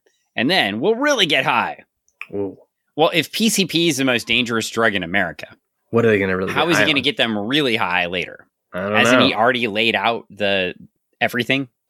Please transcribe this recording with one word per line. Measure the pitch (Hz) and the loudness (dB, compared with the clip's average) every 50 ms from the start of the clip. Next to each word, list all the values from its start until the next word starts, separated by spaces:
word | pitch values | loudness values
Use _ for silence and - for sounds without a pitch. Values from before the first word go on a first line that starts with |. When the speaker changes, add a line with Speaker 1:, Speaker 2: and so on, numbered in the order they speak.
| _ _ _ _ _ _ - | _ _ _ _ _ _ -6
Speaker 1:
and | 113 113 143 | -2 -2 0
then | 190 175 123 98 101 113 | 0 0 0 0 -2 -2
we'll | 151 208 226 | 0 0 0
really | 233 285 294 285 220 190 | 0 0 0 2 2 2
get | 151 151 135 135 | 2 0 0 0
high." | 156 131 113 95 82 - - - _ _ _ _ _ _ - - - | 0 0 0 0 -2 -6 -12 -16 _ _ _ _ _ _ -20 -18 -10
Speaker 2:
Ooh. | - 101 98 95 - - - _ _ _ _ _ - | -8 -6 -6 -8 -10 -14 -20 _ _ _ _ _ 0
Speaker 1:
Well, | 143 160 - | 2 2 2
if | - 165 143 - | 2 0 0 0
P | - - 220 226 | -2 0 0 0
C | - 202 185 | 2 0 0
P | - - 165 170 170 | 0 0 0 2 2
is | 139 131 | 0 0
the | 135 | 0
most | 131 120 113 - | 0 0 0 0
dangerous | - 117 120 123 113 117 110 107 - | 0 0 0 0 0 -2 -2 -4 -4
drug | - 117 113 110 101 | -2 0 0 0 0
in | 95 | -2
America, | 87 82 92 101 92 85 85 - - - - _ _ _ _ _ _ - | -4 -2 0 0 -2 -2 -6 -12 -16 -18 -20 _ _ _ _ _ _ -2
Speaker 2:
What | 113 117 117 | 0 2 4
are | 113 | 4
they | 107 98 | 4 2
gonna | 98 95 92 | 2 0 -2
really | 92 92 92 | -2 -2 -2
Speaker 1:
how | 98 139 156 | -2 0 0
Speaker 2:
get | 175 | 2
Speaker 1:
is | 170 107 | 2 2
he | 104 | 2
Speaker 2:
high | 151 | 2
Speaker 1:
gonna | 151 139 | 0 0
Speaker 2:
on? | |
Speaker 1:
get | 123 139 113 | 0 -2 0
them | - 123 113 107 104 | 0 0 0 0 -4
really | 101 117 139 151 143 123 110 | -4 -2 -2 0 0 0 0
high | 110 101 90 90 90 87 | 0 0 0 0 0 -2
later? | 87 90 87 76 67 - - - _ _ _ _ _ | -2 -4 -6 -6 -8 -12 -20 -20 _ _ _ _ _
Speaker 2:
I | - 90 | -10 -6
don't | 95 101 107 | -4 0 2
Speaker 1:
Hasn't | 110 123 120 127 127 | 4 4 4 4 4
Speaker 2:
know. | - | 4
Speaker 1:
he | - 87 | 2 2
already | 104 113 127 127 120 120 | 2 2 2 2 0 -2
laid | 107 98 110 117 113 104 | -2 -2 0 0 0 0
out | 98 98 117 117 - - - | 0 0 0 -2 -4 -8 -12
the | 101 104 104 98 98 95 92 90 - - - - _ _ _ _ _ - | -8 -4 -2 0 0 0 -2 -4 -6 -10 -18 -20 _ _ _ _ _ -4
everything? | 117 110 - 120 113 - 131 135 135 - _ _ _ | -4 -2 -2 -2 -2 0 -2 -2 -4 -8 _ _ _